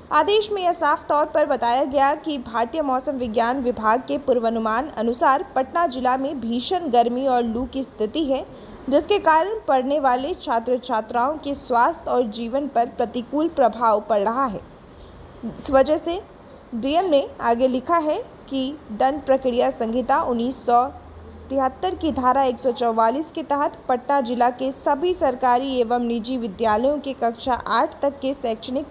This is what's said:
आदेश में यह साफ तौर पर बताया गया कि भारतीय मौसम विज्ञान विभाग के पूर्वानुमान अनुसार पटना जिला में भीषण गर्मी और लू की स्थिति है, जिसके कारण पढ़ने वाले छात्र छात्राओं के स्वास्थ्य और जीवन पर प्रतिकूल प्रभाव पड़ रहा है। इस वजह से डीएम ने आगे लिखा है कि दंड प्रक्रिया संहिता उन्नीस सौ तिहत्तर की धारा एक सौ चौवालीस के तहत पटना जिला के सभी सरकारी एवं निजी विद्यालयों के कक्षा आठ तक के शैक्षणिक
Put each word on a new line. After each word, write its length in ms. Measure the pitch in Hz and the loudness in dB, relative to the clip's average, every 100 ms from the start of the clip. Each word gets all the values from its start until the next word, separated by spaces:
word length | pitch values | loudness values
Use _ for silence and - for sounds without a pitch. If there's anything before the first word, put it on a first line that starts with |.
| - | -2
आदेश 400 | 302 311 427 415 | 0 4 2 2
में 100 | 403 | 0
यह 100 | 359 | 0
साफ 360 | 349 294 330 - | 2 0 0 0
तौर 180 | 294 311 | 0 2
पर 200 | 302 294 | 2 2
बताया 380 | 254 233 254 | 2 2 2
गया 300 | 285 262 277 302 | 2 2 2 2
कि 220 | 320 285 | -4 -6
भारतीय 440 | 233 226 240 320 | -4 -4 -2 -2
मौसम 300 | 285 254 285 | -2 -2 -2
विज्ञान 500 | 269 240 220 233 277 | -4 -2 0 0 0
विभाग 400 | 247 226 220 240 262 | -2 0 2 2 0
के 100 | 285 | -2
पूर्वानुमान 680 | 269 240 226 226 220 226 302 | 0 2 2 0 0 -2 -4
अनुसार 580 | - 226 240 302 269 - 262 | -2 -2 2 4 2 0 -4
पटना 300 | 262 339 339 | -2 0 0
जिला 300 | 254 247 262 | 0 0 0
में 220 | 269 285 | -2 -4
भीषण 480 | 226 240 - 370 320 | -4 -4 -2 -2 2
गर्मी 360 | 233 233 247 269 | 2 4 2 0
और 160 | 247 | 2
लू 200 | 233 226 254 | 0 -2 -4
की 180 | 262 | -6
स्थिति 400 | 262 - 214 294 277 | -8 -4 -4 -2 -2
है, 200 | 262 - - - - - | -2 -4 -14 -18 -14 0
जिसके 300 | 294 - 403 | 0 2 2
कारण 400 | 330 311 370 440 - | 4 4 2 -2 0
पढ़ने 320 | 262 254 294 | 0 2 0
वाले 340 | 269 254 285 | 2 0 -2
छात्र 440 | 359 302 233 233 254 | -6 -2 -2 0 -2
छात्राओं 600 | 254 220 220 233 262 311 | -2 -4 -2 -2 -2 -2
के 160 | 285 277 | -6 -6
स्वास्थ्य 560 | - 233 269 320 - | 0 2 2 0 -2
और 120 | 247 | 0
जीवन 440 | 233 220 233 269 285 | 0 -4 -4 -4 -2
पर 200 | 233 240 | -2 -2
प्रतिकूल 600 | - 226 247 233 285 330 | -2 -4 -4 -4 -2 0
प्रभाव 540 | 285 233 226 233 208 | 2 2 2 2 2
पड़ 180 | 214 208 | 2 0
रहा 260 | 202 240 262 | 0 0 -2
है। 160 | 190 - - - - - - - - 226 - | -4 -14 -20 -20 -20 -20 -20 -20 -14 -12 -8
इस 140 | - | 2
वजह 260 | 269 269 320 | 4 4 2
से 240 | 339 359 - - - - - 233 | 0 -4 -6 -18 -20 -20 -12 -4
डीएम 340 | 262 320 381 | 0 2 4
ने 180 | 277 427 - | 4 2 -2
आगे 260 | 233 233 262 | 0 2 2
लिखा 300 | 254 254 339 | 2 0 0
है 260 | 302 370 508 - - | 2 -2 -6 -14 -8
कि 240 | 269 262 302 - | -4 -4 -6 -8
दंड 300 | 208 262 294 | 0 0 0
प्रक्रिया 500 | 269 262 262 240 254 | 2 2 2 0 0
संहिता 500 | 262 226 247 240 285 | 0 -2 0 2 2
उन्नीस 440 | 285 233 240 254 - | 2 0 -2 -2 2
सौ 240 | 240 269 - - - - - - | 4 2 -4 -18 -20 -20 -16 -4
तिहत्तर 460 | 269 262 262 370 359 | 0 0 0 -4 -2
की 160 | 320 | -2
धारा 320 | 262 254 262 | 2 2 4
एक 160 | 262 233 | 2 2
सौ 120 | 262 | -2
चौवालीस 600 | 247 233 226 226 277 320 | 0 0 4 2 2 -4
के 100 | 330 | -6
तहत 300 | 277 285 320 - - | -2 0 -2 -2 -2
पटना 300 | 247 254 277 | -2 0 0
जिला 280 | 233 240 247 | 0 2 2
के 220 | 254 262 | 0 -4
सभी 420 | 269 311 285 359 | -2 0 0 0
सरकारी 640 | 359 294 247 254 247 269 254 | 0 0 2 2 2 2 0
एवं 200 | 226 247 | 0 0
निजी 380 | 240 233 226 262 | 0 -2 -4 -4
विद्यालयों 600 | 226 180 220 214 262 294 | -6 -2 0 2 2 0
के 160 | 285 | -4
कक्षा 400 | 254 233 233 269 | -4 -4 -2 -2
आठ 480 | 233 - 226 320 - | -2 0 0 0 -2
तक 180 | 285 277 | -4 -2
के 140 | 269 | -4
शैक्षणिक 520 | 277 233 220 - 262 294 | -4 -4 -6 -6 -6 -2